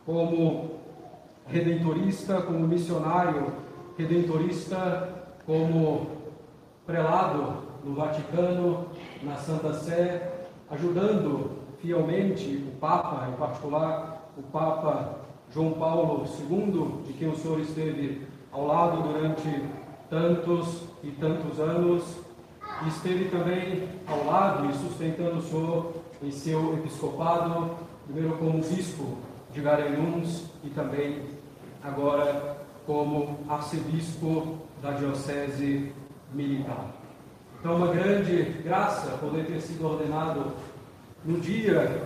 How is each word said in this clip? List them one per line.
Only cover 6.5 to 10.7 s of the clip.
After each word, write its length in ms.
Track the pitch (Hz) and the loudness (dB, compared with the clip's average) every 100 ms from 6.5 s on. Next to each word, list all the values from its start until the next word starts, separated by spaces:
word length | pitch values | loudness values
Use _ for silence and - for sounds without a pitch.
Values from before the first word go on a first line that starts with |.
| - - - - | -20 -20 -16 -4
prelado 760 | 165 160 185 185 147 135 - - - | 0 4 4 4 2 -2 -4 -8 -10
no 100 | 143 | -6
Vaticano, 920 | 143 151 156 - 170 180 180 175 165 - - - - | -2 0 -2 0 2 4 4 2 2 -4 -10 -14 -10
na 140 | 143 139 | -8 -6
Santa 380 | - 156 151 | -2 -2 0
Sé, 720 | 151 170 170 180 180 - - - - - | -2 0 2 4 2 -4 -6 -10 -14 -10